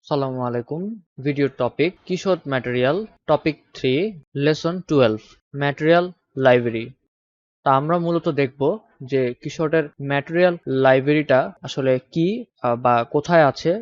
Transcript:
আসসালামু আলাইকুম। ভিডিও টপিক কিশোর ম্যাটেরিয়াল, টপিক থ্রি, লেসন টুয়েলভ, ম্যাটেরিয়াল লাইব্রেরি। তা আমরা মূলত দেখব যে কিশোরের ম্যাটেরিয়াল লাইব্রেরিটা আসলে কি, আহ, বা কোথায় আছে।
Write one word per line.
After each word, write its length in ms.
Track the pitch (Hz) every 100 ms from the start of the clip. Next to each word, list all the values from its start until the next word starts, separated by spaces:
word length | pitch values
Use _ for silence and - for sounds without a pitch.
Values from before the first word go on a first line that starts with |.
| -
আসসালামু 280 | 147 135 127 123
আলাইকুম। 540 | 120 117 156 202 226 _ -
ভিডিও 260 | 135 139 139 -
টপিক 340 | 123 - 160 - -
কিশোর 320 | 180 196 175 143
ম্যাটেরিয়াল, 580 | 131 117 123 127 170 220 _ -
টপিক 300 | 147 160 143 _
থ্রি, 380 | - 131 135 214 175 _ 139
লেসন 440 | 143 156 165 180 -
টুয়েলভ, 300 | 147 117 107 - _ _ 139
ম্যাটেরিয়াল 560 | 143 139 156 170 180 - _ 131
লাইব্রেরি। 540 | 131 123 120 113 120 - _ _ _ _ _ _
তা 60 | 151
আমরা 260 | 135 147 175
মূলত 300 | 170 170 170
দেখব 520 | 143 139 143 139 214 _ _
যে 320 | 127 135 123 120
কিশোরের 420 | 151 - 156 160 151 _
ম্যাটেরিয়াল 540 | 139 143 139 165 180 175 -
লাইব্রেরিটা 840 | 131 131 135 135 151 147 131 185 -
আসলে 360 | 135 - 131 127 _
কি, 320 | 165 170 233 233 _
আহ, 140 | 123 120
বা 280 | 123 120
কোথায় 400 | 117 147 147 170
আছে। 280 | 143 - 160 202